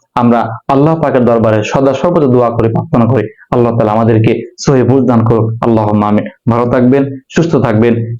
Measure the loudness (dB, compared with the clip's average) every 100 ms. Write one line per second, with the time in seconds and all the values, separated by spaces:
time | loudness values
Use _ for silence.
0 | _ -2 0 0 -2 -6 -2 0 0 0
1 | 0 0 2 2 2 0 0 0 0 0
2 | 0 0 2 2 0 0 -2 -2 -2 0
3 | 0 0 -4 -10 -4 -2 0 0 0 0
4 | 2 2 0 -2 -6 -6 0 0 2 2
5 | 2 0 2 0 -2 -2 0 0 0 0
6 | 0 -2 -4 -6 -2 0 0 0 2 2
7 | 0 -6 -8 -4 0 0 0 2 2 0
8 | -4